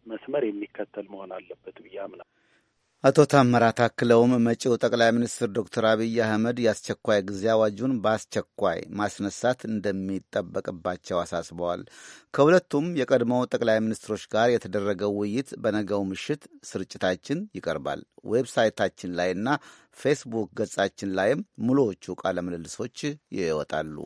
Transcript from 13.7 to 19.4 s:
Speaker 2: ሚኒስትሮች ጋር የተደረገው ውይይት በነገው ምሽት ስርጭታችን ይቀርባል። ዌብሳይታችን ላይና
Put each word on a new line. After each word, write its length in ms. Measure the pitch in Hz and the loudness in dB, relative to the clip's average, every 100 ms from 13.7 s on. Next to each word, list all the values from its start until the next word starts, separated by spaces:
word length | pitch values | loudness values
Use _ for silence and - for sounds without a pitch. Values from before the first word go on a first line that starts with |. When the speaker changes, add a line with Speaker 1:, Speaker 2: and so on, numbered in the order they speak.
| 110 | 2
Speaker 2:
ሚኒስትሮች 440 | 110 107 - 104 - | 0 -6 -6 -8 -2
ጋር 200 | 107 120 | 2 2
የተደረገው 680 | 117 95 101 101 95 104 101 | 2 0 -4 -2 -2 -2 -2
ውይይት 340 | 104 113 139 - | -2 -4 -6 -4
በነገው 460 | 120 104 101 101 98 | -2 -2 -2 -2 -2
ምሽት 380 | 95 - 151 - 294 - | -6 -6 -8 -8 -20 -12
ስርጭታችን 720 | 98 95 - 92 92 - 156 214 | -10 -10 -4 -2 -2 -4 -6 -6
ይቀርባል። 480 | - - 76 69 - - - - | -8 -6 -4 -6 -8 -10 -18 -2
ዌብሳይታችን 880 | 113 120 - 110 - 98 - 92 87 | -2 0 2 0 2 -4 -2 -8 -2
ላይና 320 | 90 92 | -2 -2